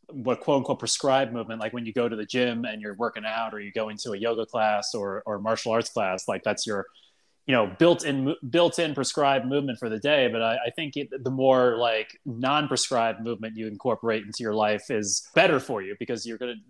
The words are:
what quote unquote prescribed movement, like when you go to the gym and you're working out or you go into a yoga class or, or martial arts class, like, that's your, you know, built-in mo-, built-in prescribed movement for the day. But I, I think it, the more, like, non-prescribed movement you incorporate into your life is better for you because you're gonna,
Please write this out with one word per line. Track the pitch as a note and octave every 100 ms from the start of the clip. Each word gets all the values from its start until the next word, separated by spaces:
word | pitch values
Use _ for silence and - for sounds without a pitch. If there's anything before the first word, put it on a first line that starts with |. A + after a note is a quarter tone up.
| -
what | C#3 A#2+ A#2
quote | - C#3
unquote | B2+ C3+
prescribed | A#2 - C#3 C3 B2
movement, | A#2+ A2 A2+
like | A2
when | B2 A2+
you |
go | B2 A#2+
to | A2
the | G#2
gym | B2+ B2 A#2
and | A#2 G#2+
you're | G#2 G2
working | A#2 A2+ G#2+
out | A2+ A2+
or | G#2+
you | G2+
go | A2+ G#2+
into | G#2 A#2+
a | G2+
yoga | A#2 A2+ A2
class | A#2+ G#2+ G#2 - A2+
or, | G2 F#2+ A2
or | G2+
martial | A2 A2+ A#2
arts | A2+ A2+
class, | A#2 F#2+ F#2 -
like, | F#2+
that's | - G#2 -
your, | G2+ - _ _ _ _ _ -
you |
know, | B2 G2+ F#2
built-in | E3+ E3+ D3+ C#3 C3+
mo-, | E3+ B2+
built-in | E3+ E3+ F3 D#3+
prescribed | C#3 B2 - C#3 C3+ B2+
movement | C#3+ C#3 A#2
for | A#2
the | A2
day. | C#3 D3 B2
But | A2+
I, | A2+ A#2+ A#2+
I | -
think | D3+ D3
it, | C#3 C3+
the | B2+
more, | C3 C3+ C3 B2 A#2
like, | A#2+ A2 - - C#3
non-prescribed | A#2 B2+ D3+ F#3+ E3+ - B2 A2+ G#2
movement | A#2 A2+ A2 A2
you | A2
incorporate | G#2 B2+ G#2+ A2+ A2
into | G#2 G#2
your | A2+
life | G#2+ G#2+ G#2 -
is | A2+ G2+ - -
better | D#3+ F3+ C#3
for | - A2
you | F#2+ G2+
because | A#2+ A#2 A#2
you're | A2
gonna, | B2 A2